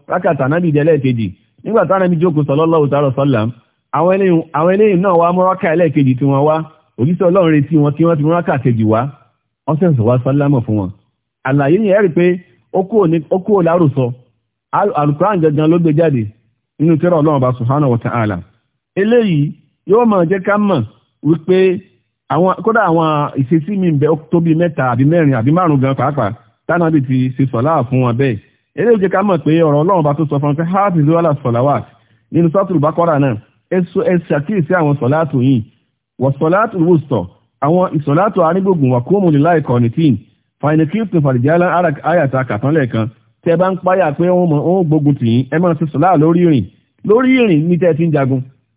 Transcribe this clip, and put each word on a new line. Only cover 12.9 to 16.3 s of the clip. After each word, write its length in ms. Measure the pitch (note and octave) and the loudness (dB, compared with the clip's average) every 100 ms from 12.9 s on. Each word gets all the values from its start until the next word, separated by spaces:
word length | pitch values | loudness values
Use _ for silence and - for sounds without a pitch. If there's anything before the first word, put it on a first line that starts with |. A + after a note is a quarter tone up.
| A3+ E3+ | 2 2
ní, 120 | E3 D#3 | 0 -2
ó 120 | F#3+ | -4
kúrò 240 | A3 G3+ | 0 0
lárùsọ. 420 | E3 F3 D3+ C3 A#2+ B2 _ _ _ _ _ | 2 2 2 0 -4 -6 _ _ _ _ _
Al-, 200 | D#3+ G3+ | -2 -2
Al-Qur'an 460 | D3 D3 D3 F#3+ F#3+ | -2 -2 0 0 0
gangan 300 | D#3 D3 D#3 | 0 2 2
ló 80 | E3+ | 2
gbé 120 | E3 | 2
jáde 300 | D3+ E3 B2+ G#2 | 2 0 0 -4